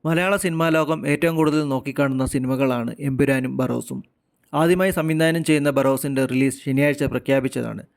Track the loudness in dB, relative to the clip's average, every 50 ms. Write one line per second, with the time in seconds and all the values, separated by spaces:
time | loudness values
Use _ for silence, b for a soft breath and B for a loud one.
0 | 0 0 0 2 2 2 0 0 0 -2 0 0 0 2 2 2 2 0 -2 -2
1 | 0 -2 0 2 2 0 2 2 2 2 2 0 0 0 -2 -4 -4 -6 -2 0
2 | 0 0 0 -2 -2 -2 -2 -2 -2 -2 0 0 0 0 0 -2 -4 -6 -8 -6
3 | -4 -4 0 0 2 2 2 0 -2 -4 -2 -2 -2 -2 -2 -4 -6 -8 -12 -12
4 | -12 _ _ _ _ _ _ _ _ _ 0 0 2 2 4 2 2 0 0 -2
5 | -2 0 0 2 2 2 2 0 2 2 2 2 2 2 2 2 2 2 2 0
6 | -2 -2 -2 0 0 0 2 2 2 0 0 -4 -6 -2 0 2 2 2 2 0
7 | -2 -2 -2 -4 0 0 0 0 0 -2 -4 -4 -6 -6 -8 -12 -14 _ _